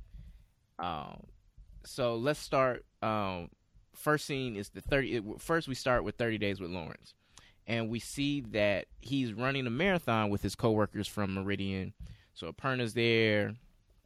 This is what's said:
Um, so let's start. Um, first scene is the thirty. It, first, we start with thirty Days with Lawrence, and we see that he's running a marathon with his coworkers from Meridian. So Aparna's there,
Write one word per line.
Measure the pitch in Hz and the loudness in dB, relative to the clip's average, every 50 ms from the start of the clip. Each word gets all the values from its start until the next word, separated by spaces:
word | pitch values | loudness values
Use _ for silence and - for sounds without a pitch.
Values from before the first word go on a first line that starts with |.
| - - - - - - - - - _ _ _ _ _ _ - | -16 -16 -16 -18 -16 -18 -18 -20 -20 _ _ _ _ _ _ -6
Um, | 85 90 82 76 71 50 50 50 - - - - _ _ _ - - - - - - | -6 -4 -4 -4 -6 -8 -12 -14 -16 -20 -20 -20 _ _ _ -20 -20 -20 -20 -20 -18
so | - - - 127 120 117 | -10 -4 -2 0 0 0
let's | 113 117 143 151 - | 0 0 0 0 -2
start. | - - 151 139 131 127 120 - - _ _ _ 107 | -2 0 2 4 4 4 2 0 -6 _ _ _ -2
Um, | 110 110 107 101 95 92 87 85 - - _ _ _ _ - - _ _ | 0 0 0 0 -2 -2 -4 -6 -10 -14 _ _ _ _ -20 -20 _ _
first | - - 151 151 151 - | -4 0 2 2 2 0
scene | - 147 135 131 127 110 | -2 -4 -4 -4 -4 -4
is | 98 104 - | -6 -8 -8
the | - 92 | -10 -10
thirty. | - - 147 139 135 95 98 | -2 0 2 2 2 2 0
It, | 120 98 104 101 - | -2 -2 -4 -8 -8
first, | - - 165 165 156 139 | -2 0 0 0 0 -2
we | 127 | -6
start | - - 131 123 117 82 | -2 2 4 4 4 2
with | 104 - | 0 -2
thirty | - 120 113 110 107 | 0 0 0 0 0
Days | 104 101 98 92 | 0 0 0 -2
with | 92 85 | -4 -6
Lawrence, | 90 90 80 - - - - - - _ _ _ _ - - - _ _ _ | -4 -6 -6 -8 -10 -12 -16 -20 -20 _ _ _ _ -20 -20 -20 _ _ _
and | - 113 117 117 110 | -4 -2 -2 -2 -2
we | 117 113 | -4 -6
see | - - - 143 139 143 143 143 123 107 101 | -6 -6 -4 -2 0 0 0 -2 -4 -2 2
that | 107 104 104 101 87 - - - - | 4 4 4 4 2 0 -4 -10 -14
he's | - 117 139 135 127 117 104 | -6 -2 0 0 0 0 0
running | 107 123 135 135 139 127 | 0 0 0 0 0 -2
a | 120 | -2
marathon | 113 131 175 202 185 175 - - 113 110 107 104 | 0 0 2 2 2 2 2 2 2 4 4 2
with | 101 98 - | 2 0 0
his | 98 - | -2 -2
coworkers | - - 117 110 107 104 - - 104 98 | 2 2 4 4 4 4 2 0 -2 -6
from | - - 107 101 98 95 | -4 -2 -2 -2 -2 -2
Meridian. | 95 95 101 101 98 98 98 95 95 92 98 - - - - - - - _ _ | -2 -2 -2 -2 -2 -2 -2 -2 -4 -4 -6 -8 -12 -14 -16 -16 -18 -20 _ _
So | - 87 82 | -12 -10 -10
Aparna's | 80 - - 135 131 127 120 110 110 | -8 -6 -4 -2 0 0 -2 0 2
there, | 120 117 117 113 113 113 110 107 104 104 104 110 120 - - _ _ _ _ _ _ _ | 4 4 6 6 6 6 6 6 4 2 0 -2 -6 -12 -20 _ _ _ _ _ _ _